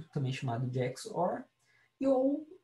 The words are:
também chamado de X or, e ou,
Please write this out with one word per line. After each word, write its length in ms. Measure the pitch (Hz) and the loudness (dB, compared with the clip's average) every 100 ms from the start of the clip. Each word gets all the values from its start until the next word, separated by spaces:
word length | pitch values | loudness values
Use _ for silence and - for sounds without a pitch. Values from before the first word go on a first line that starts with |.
| 156 | -6
também 220 | 151 127 | -4 -2
chamado 340 | 131 131 117 127 | -2 -2 -2 -2
de 120 | 127 | 0
X 260 | 123 - - | -2 -4 -6
or, 380 | 165 185 254 - _ _ _ _ - | -2 0 -2 -8 _ _ _ _ 0
e 80 | 269 | 4
ou, 400 | 262 269 302 - - | 4 4 2 -4 -18